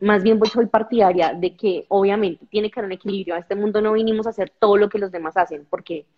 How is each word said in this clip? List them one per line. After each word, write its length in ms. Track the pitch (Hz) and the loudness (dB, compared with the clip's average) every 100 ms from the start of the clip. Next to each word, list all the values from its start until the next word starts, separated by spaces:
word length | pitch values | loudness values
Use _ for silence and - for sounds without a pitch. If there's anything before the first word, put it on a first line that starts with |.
más 220 | 202 208 | 0 2
bien, 160 | 196 220 | 4 2
pues, 120 | 220 | 2
soy 160 | 240 226 | 0 2
partidaria 680 | 220 220 233 196 180 160 | 0 0 2 4 4 0
de 220 | 170 180 180 | 0 -4 -2
que 300 | 214 175 - | -4 -4 -2
obviamente 560 | 196 196 202 202 165 - | 0 2 2 -2 -4 -6
tiene 240 | 208 214 | -4 -4
que 80 | 247 | -6
haber 80 | 196 | -8
un 60 | |
equilibrio, 420 | 185 160 196 190 170 | -8 -6 -6 -6 -8
a 40 | |
este 160 | 175 196 | -6 -4
mundo 260 | 208 208 | -2 0
no 120 | 214 | 0
vinimos 320 | 214 220 220 220 | 0 0 -2 -2
a 40 | |
hacer 220 | 220 185 - | -6 -8 0
todo 200 | 208 202 | 4 4
lo 120 | 208 | 2
que 100 | 208 | 0
los 120 | 196 | -6
demás 260 | 185 160 190 | -6 -4 -2
hacen, 280 | 170 151 147 | -2 -4 -8
porque 360 | 185 - 151 - | -10 -8 -12 -12